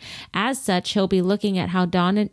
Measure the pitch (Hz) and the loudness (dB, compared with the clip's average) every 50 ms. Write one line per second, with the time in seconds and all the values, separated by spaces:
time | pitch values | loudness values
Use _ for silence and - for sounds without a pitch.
0 | - - - - - - - 180 202 247 - - - - 190 180 175 - - 208 | -12 -18 -16 -18 -14 -8 -4 -2 -2 -2 -2 -2 -2 0 0 0 0 0 0 0
1 | 196 185 196 190 180 180 202 208 - 208 196 185 180 185 175 185 180 175 170 180 | 0 2 2 2 2 2 0 0 0 0 0 0 -2 -2 0 0 0 0 2 2
2 | 175 180 196 208 214 196 | 2 2 2 0 0 -2